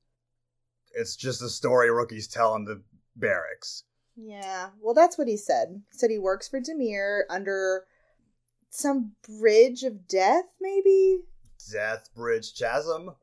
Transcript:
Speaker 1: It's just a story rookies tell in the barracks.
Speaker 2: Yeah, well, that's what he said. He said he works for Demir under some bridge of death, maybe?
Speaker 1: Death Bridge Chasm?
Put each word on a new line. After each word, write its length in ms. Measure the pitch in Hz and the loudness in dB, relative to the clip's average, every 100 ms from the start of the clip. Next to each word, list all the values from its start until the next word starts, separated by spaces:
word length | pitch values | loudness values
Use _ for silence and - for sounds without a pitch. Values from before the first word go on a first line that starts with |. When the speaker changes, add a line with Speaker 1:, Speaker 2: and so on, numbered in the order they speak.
| _ _ _ _ _ _ _ _ _ | _ _ _ _ _ _ _ _ _
Speaker 1:
It's 220 | 120 117 - | -8 -8 -8
just 260 | 131 123 | -8 -8
a 80 | 123 | -8
story 420 | - 131 123 120 | -6 2 4 4
rookies 360 | 117 117 110 107 | 2 -2 -8 -10
tell 280 | - 113 110 | 0 0 0
in 100 | 104 | -6
the 160 | 104 - _ _ - | -12 -16 _ _ -6
barracks. 680 | 110 92 78 - - - - _ _ - | -2 -2 -4 -12 -16 -18 -20 _ _ -20
Speaker 2:
Yeah, 540 | 220 202 190 190 185 202 | -18 -14 -10 -10 -10 -6
well, 120 | 214 | 0
that's 240 | 240 339 339 | 4 4 4
what 120 | 254 | -2
he 80 | 208 | -2
said. 440 | - 131 113 190 - | -2 0 -2 -6 -20
He 60 | - | -2
said 120 | 233 | -2
he 100 | 214 | 0
works 280 | 190 196 - | -2 -4 -4
for 120 | 269 | -8
Demir 640 | 254 320 240 202 202 208 - | -6 -4 -4 -2 -4 -2 -4
under 560 | 180 196 196 190 190 - _ _ _ _ _ _ _ _ | -4 -4 -2 -2 -2 -6 _ _ _ _ _ _ _ _
some 440 | - 285 277 220 - - 214 | -6 -2 -2 -4 -10 -20 0
bridge 440 | 220 214 254 247 | 4 8 8 6
of 220 | 262 208 180 | -6 -6 -2
death, 380 | 190 190 311 370 _ | 2 4 4 0 _
maybe? 600 | 381 392 392 392 381 381 349 - - - 104 | -4 2 6 6 6 2 -2 -20 -20 -20 -12
Speaker 1:
Death 380 | 107 107 110 - | -6 -4 -6 -10
Bridge 400 | 113 117 113 107 | -8 -2 -2 -4
Chasm? 640 | - 117 127 156 160 180 160 | -6 -4 -2 -2 -6 -8 -20